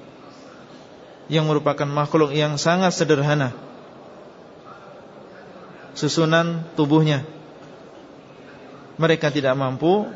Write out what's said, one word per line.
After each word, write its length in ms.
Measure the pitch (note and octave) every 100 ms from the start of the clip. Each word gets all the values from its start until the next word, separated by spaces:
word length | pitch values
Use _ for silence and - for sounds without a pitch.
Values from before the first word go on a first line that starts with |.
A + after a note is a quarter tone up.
| - - - - - - - - - - - - -
yang 160 | D#3 D#3
merupakan 400 | D3+ D3 C#3+ C#3+
makhluk 480 | D3 D3 E3 D3
yang 240 | D3 D3+ C#3+
sangat 380 | E3 F3 F#3 F3+
sederhana 560 | D#3 D3+ C#3+ C#3+ C3 A2+ - - - - - - - - - - - - - - - - - - - - - - - -
susunan 680 | D3+ E3 D#3+ E3 E3+ E3+ E3 -
tubuhnya, 480 | D3 D#3 D#3 C#3+ B2 - - - - - - - - - - - - - - - - -
mereka 320 | D#3+ D#3+ D#3
tidak 240 | C#3+ C3+ C3+
mampu, 520 | C3 B2+ D#3 G3+ G#3+